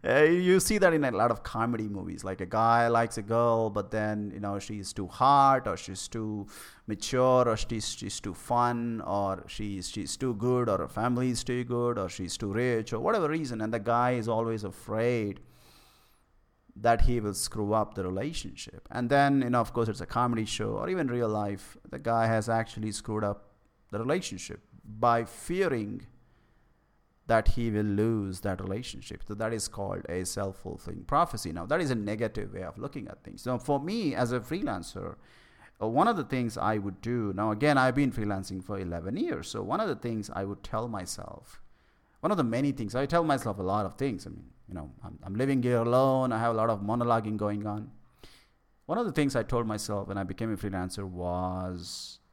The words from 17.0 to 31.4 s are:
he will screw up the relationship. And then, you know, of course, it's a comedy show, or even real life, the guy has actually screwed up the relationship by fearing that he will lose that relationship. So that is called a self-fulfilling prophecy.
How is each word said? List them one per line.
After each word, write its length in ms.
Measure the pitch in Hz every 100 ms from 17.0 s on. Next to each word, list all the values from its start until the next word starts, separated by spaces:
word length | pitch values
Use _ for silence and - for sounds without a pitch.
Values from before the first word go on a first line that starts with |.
he 160 | 113 120
will 140 | 104
screw 400 | 92 - 110 101
up 220 | 110 101
the 100 | -
relationship. 840 | 92 95 143 165 - - - - -
And 180 | 120 120
then, 320 | 139 139 139
you 80 | 123
know, 120 | 123
of 120 | 113
course, 160 | 117 113
it's 140 | 101
a 40 | -
comedy 380 | 127 123 113
show, 280 | 110 - 107
or 180 | 107 113
even 160 | 185 139
real 240 | 120 113
life, 480 | 107 104 98 - - -
the 100 | 123
guy 280 | 113 113 113
has 240 | 110 110
actually 420 | 113 110 - 110
screwed 320 | 101 - 107
up 280 | 104 - - _ _ _ _
the 100 | 104
relationship 600 | 117 175 - 92 - - _ -
by 400 | - 107 120 117
fearing 840 | 113 - - 180 185 123 104 - - - _ _ _ _ _ _ _ _ _ _ -
that 220 | 113 -
he 220 | - 117
will 100 | 107 107
lose 540 | 101 110 110 98 90
that 200 | 101 92
relationship. 640 | 92 101 123 139 - 104 -
So 60 |
that 220 | 104 113
is 120 | 113 -
called 380 | - 98 90 -
a 160 | 90 92
self-fulfilling 800 | - 98 - - - - 82
prophecy. 480 | - 143 170 98